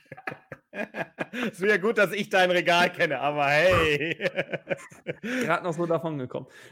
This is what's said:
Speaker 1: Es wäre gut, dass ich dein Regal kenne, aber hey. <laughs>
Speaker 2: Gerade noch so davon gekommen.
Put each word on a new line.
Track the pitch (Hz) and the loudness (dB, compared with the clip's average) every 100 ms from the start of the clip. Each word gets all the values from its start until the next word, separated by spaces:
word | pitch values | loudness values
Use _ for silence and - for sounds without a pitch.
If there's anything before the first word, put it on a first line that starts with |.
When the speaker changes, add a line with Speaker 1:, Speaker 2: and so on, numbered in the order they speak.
| _ - - - _ - _ | _ -16 -14 -14 _ -20 _
Speaker 1:
Es | 196 214 214 - - - 240 240 - | -12 -10 -8 -10 -8 -8 -6 -6 -2
wäre | 202 202 | 0 2
gut, | 202 220 | 2 2
dass | 190 | 2
ich | 208 - | 0 0
dein | 196 180 | 2 4
Regal | 180 165 170 175 | 4 4 4 2
kenne, | 175 165 131 | 2 -2 0
aber | 139 147 143 | -2 0 2
hey. | 147 180 175 160 147 160 160 | 4 4 4 4 0 -2 -4
<laughs> | 202 - - 175 - - - - - - | -4 -4 -6 -8 -6 -8 -8 -14 -12 -10
Speaker 2:
Gerade | 214 254 196 170 | -6 -4 -2 -2
noch | 175 | -2
so | 160 | -4
davon | 170 165 165 147 | -2 -2 -2 -6
gekommen. | 127 - 131 - - | -8 -10 -12 -18 -20